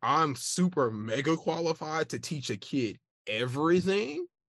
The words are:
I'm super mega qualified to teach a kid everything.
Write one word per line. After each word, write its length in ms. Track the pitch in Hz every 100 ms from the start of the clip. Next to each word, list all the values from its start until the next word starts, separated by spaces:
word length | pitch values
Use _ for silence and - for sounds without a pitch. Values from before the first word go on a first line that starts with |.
I'm 340 | 113 147 156 123
super 540 | - - 180 156 123
mega 440 | 107 110 117 143 160
qualified 720 | - 165 170 160 156 160 156
to 100 | 123
teach 300 | - 151 127
a 80 | 107
kid 400 | - 143 113 90 _ _ -
everything. 1000 | 110 123 135 156 180 180 196 240 302 349 _